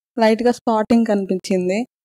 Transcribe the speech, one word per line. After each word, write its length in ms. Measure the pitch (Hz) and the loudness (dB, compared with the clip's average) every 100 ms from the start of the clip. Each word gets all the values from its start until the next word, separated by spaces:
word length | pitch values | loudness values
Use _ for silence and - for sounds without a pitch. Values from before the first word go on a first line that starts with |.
| _ - | _ 0
లైట్‌గా 320 | 220 220 240 | 2 2 0
spotting 540 | 240 - 220 220 233 226 | -2 -2 -2 2 2 2
కనిపించింది. 800 | 202 190 185 - 185 180 196 254 _ | -2 -2 -4 -2 -2 -2 -2 -6 _